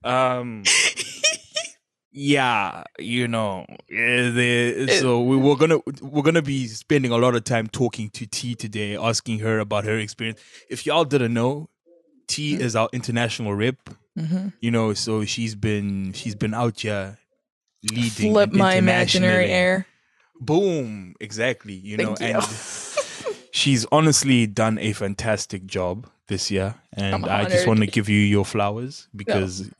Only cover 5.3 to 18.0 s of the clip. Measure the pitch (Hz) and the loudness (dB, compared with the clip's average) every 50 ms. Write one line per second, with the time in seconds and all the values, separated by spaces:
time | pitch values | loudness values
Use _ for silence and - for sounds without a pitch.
5.3 | 135 135 131 139 147 127 151 160 165 147 - - 139 135 - 135 139 151 139 151 | 4 4 6 4 4 6 4 4 4 2 0 -2 -12 -10 -12 -6 -4 0 2 4
6.3 | 165 170 156 135 139 135 127 117 107 110 - _ 151 147 131 123 120 117 120 127 | 4 4 2 0 -2 -4 -4 -6 -8 -14 -2 _ 2 2 2 2 2 4 4 4
7.3 | 120 120 107 - 135 113 113 110 - - 131 117 - - 110 107 _ - 120 104 | 4 2 0 0 -2 -2 -2 -2 -2 0 0 0 0 -4 -10 -10 _ -12 -12 -8
8.3 | - - - 123 120 113 - 110 104 110 104 101 104 101 - 113 113 - - - | -8 -8 -6 -6 -8 -8 -8 -10 -6 -6 -6 -4 -6 -2 -2 0 -2 -2 -2 -4
9.3 | 113 107 107 110 110 110 107 104 107 104 101 107 107 110 107 107 - - 113 113 | -6 -2 -2 0 0 0 -2 -2 -2 -2 -2 0 -2 -2 -4 -6 -8 -8 -8 -8
10.3 | 110 - - - - - - _ - 120 - 151 147 160 165 143 135 139 123 113 | -8 -10 -16 -20 -20 -20 -14 _ -12 -8 -4 0 2 2 2 4 2 2 2 2
11.3 | 120 117 117 123 139 147 156 - _ _ _ _ - _ _ _ _ _ _ - | 2 2 0 0 -2 -4 -8 -16 _ _ _ _ -20 _ _ _ _ _ _ -8
12.3 | - - 151 147 147 - 131 123 107 110 110 113 - 123 120 - 117 117 120 113 | -6 -4 -2 -2 -2 0 -2 0 2 0 0 0 -2 -6 -6 -2 -2 0 0 -2
13.3 | 110 - 117 107 101 101 107 123 131 _ _ - - _ _ _ _ - 160 156 | -2 -4 -4 -2 -2 0 0 0 -2 _ _ -20 -20 _ _ _ _ -8 -4 -2
14.3 | 170 185 190 202 180 _ - 117 117 117 113 110 104 - - 113 110 110 107 101 | -2 -2 -2 -4 -8 _ -2 0 2 2 2 2 0 -2 -2 -2 -2 -2 -2 -2
15.3 | - - 117 113 110 101 104 110 107 104 101 101 98 98 95 92 98 - - 120 | -4 -4 -4 -6 -6 -4 -2 -2 -2 0 -2 -2 -2 -4 -4 -6 -8 -8 -8 -8
16.3 | 107 101 - 110 107 110 123 117 107 - - 110 104 101 95 95 101 _ _ _ | -6 -4 -4 -4 -2 0 0 -2 -2 -2 -6 -4 -4 -4 -6 -8 -12 _ _ _
17.3 | _ _ _ _ _ _ _ _ _ _ - 104 113 - | _ _ _ _ _ _ _ _ _ _ -8 -6 -2 0